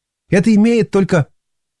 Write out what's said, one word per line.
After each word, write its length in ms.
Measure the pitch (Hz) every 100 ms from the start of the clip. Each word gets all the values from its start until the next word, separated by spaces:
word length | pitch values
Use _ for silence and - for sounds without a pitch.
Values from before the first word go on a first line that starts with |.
| _ _ _
Это 240 | 185 226
имеет 380 | 208 226 233 -
только 360 | 196 185 175 - _ _ _ _ _